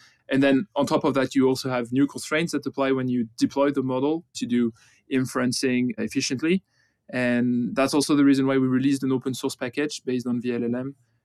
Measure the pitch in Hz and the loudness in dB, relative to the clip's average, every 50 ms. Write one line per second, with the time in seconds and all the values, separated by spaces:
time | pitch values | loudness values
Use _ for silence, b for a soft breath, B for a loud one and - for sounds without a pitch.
0 | b b b b b - 131 135 139 139 135 131 - - - 143 143 135 156 147 | b b b b b -2 2 4 4 4 4 2 0 -2 -2 -2 0 0 0 0
1 | 156 151 127 135 131 131 - 135 127 123 131 127 - 131 127 123 120 120 123 135 | 0 0 0 0 0 0 2 2 2 2 2 0 -4 -4 -4 -4 -4 -2 0 0
2 | 143 139 - 127 - - 156 156 170 165 - 143 - 135 - 139 135 135 135 131 | 0 0 -2 -6 -6 -2 -2 -2 0 -2 -4 -4 -6 -4 -4 -2 0 0 0 0
3 | 131 127 123 123 113 113 - - 139 113 - 139 139 143 135 139 131 131 127 127 | 0 0 0 -2 -2 -4 -2 -2 -2 0 2 2 2 2 2 0 0 0 0 0
4 | 135 147 160 165 - _ - - 127 120 120 120 120 113 113 b b b b b | 0 0 0 -2 -6 _ -12 -8 -4 -2 0 2 0 0 -2 b b b b b
5 | b - 135 131 131 127 - 131 123 123 117 - - 131 127 123 123 123 110 - | b -4 -2 -2 -2 -2 -2 -2 -2 -2 -2 0 0 0 0 0 0 -2 -2 -4
6 | 110 110 - 139 131 - 135 123 156 160 185 190 - _ _ _ _ _ _ _ | -6 -4 -4 -4 -4 -2 -4 -2 0 0 0 -2 -4 _ _ _ _ _ _ _
7 | _ - - 127 123 123 123 120 120 123 123 120 120 - - 131 135 135 156 147 | _ -8 -4 -2 0 0 2 2 2 2 0 0 -2 -2 0 0 0 2 2 0
8 | 139 - 151 143 139 139 135 135 135 135 135 135 131 131 127 127 135 143 139 135 | 2 2 4 4 6 6 4 4 2 2 2 2 2 2 2 2 2 2 2 0
9 | 139 131 131 127 - 139 123 - - 135 - - 131 127 - 147 147 151 - - | 0 0 -2 -2 -2 -4 -6 -4 -6 -8 -6 -6 -8 -6 -4 -4 -4 -4 -4 -6
10 | - 127 127 123 120 123 120 123 113 123 120 120 120 117 120 123 127 135 139 _ | -6 -4 -4 -2 -2 -2 -4 -2 -2 -2 -2 -2 -2 -2 -2 -4 -6 -8 -10 _
11 | _ _ _ _ | _ _ _ _